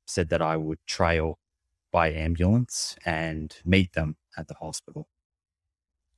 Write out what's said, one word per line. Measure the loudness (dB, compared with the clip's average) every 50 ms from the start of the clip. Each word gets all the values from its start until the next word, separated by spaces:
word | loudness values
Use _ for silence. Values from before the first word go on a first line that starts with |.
| _
said | -6 -2 -2 0 0
that | 0 0
I | 0 0 0
would | -2 -2 -4 -6 -8 -8
trail | -8 -2 0 2 2 2 2 0 -2 -4 _ _ _ _ _ _ _ _ _ _ 0
by | 2 2 2 2
ambulance | 0 -2 -2 -2 0 2 4 4 4 4 2 0 -4 -8 -6 -8 -8 -8 -4
and | -4 -2 -2 -4 -4 -6 -8 -8 -10 -12 -8
meet | 0 4 4 4 4 2
them | 0 -4 -2 -4 -6 _ _ _ -14 -14
at | -14 -14
the | -14
hospital. | -14 -12 -12 -12 -12 _ -12 -14 -14 -14 _ _ _ _ _ _ _ _ _ _ _ _ _ _ _ _ _ _ _ _ _ _